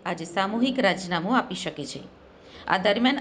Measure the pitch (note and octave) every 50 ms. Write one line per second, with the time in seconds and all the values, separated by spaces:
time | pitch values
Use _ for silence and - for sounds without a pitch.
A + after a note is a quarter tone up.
0 | - - F3 F3 E3 F3 - G3+ F#3+ F#3+ G#3+ A#3 B3 C4+ B3 C4 G#3 F#3+ F3 F#3
1 | F#3 F3 F3 E3+ E3 G3 B3+ A#3+ - - F#3 - - E3 - D3+ C#3 - - C3+
2 | - - - - - - - - - - - - - - E3+ F#3+ F#3 G#3+ G3+ A#3
3 | A#3+ B3+ - -